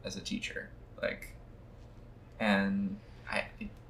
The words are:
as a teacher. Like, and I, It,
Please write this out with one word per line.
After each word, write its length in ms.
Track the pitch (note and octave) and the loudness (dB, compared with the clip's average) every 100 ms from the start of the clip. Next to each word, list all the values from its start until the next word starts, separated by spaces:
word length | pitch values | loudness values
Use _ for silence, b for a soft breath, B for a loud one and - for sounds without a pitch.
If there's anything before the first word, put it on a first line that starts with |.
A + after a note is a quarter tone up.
as 120 | - F#2+ | -4 -2
a 40 | |
teacher. 500 | - - - - - - - - | 0 0 0 -4 -6 -12 -10 0
Like, 360 | - - - - - - - - - - - - - - | 0 0 -6 -12 -14 -14 -14 -14 -14 -14 -14 -14 -10 2
and 560 | A2 G2 G2 G2 G2+ - - - - | 8 8 8 6 4 0 -8 -10 -2
I, 140 | - - - | 0 0 -4
It, 80 | G#3 - | -8 -8